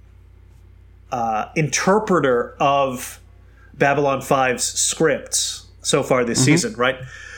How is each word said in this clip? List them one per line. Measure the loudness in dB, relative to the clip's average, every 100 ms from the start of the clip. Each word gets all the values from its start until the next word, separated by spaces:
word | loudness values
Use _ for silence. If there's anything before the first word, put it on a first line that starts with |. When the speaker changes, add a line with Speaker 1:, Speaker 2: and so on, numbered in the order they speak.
| -20 -20 -20 -20 -20 -20 -20 -20 -20 -20 -10
Speaker 1:
uh, | -6 -2 -4 -4 -4
interpreter | -2 0 2 2 2 2 4 2 0 0
of | 2 2 0 -4 -10 -16 -20 -20 -20 -20 -14
Babylon | 0 2 2 0 0
Five's | 0 2 2 0
scripts | -4 -2 -2 0 0 0 -4 -4 -4 -8 -16 -10
so | -2 0
far | 2 0
this | 0 2
Speaker 2:
Mm-hmm. |
Speaker 1:
season, | 4 4 0
right? | -2 -2 -2 -10 -18 -18